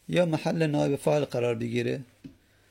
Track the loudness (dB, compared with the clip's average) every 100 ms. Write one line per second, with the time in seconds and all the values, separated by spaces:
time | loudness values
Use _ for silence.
0 | -2 2 2 0 0 0 0 2 0 0
1 | 2 2 0 -2 -2 -2 -2 -2 -2 -4
2 | -8 _ -20 -20 _ _ _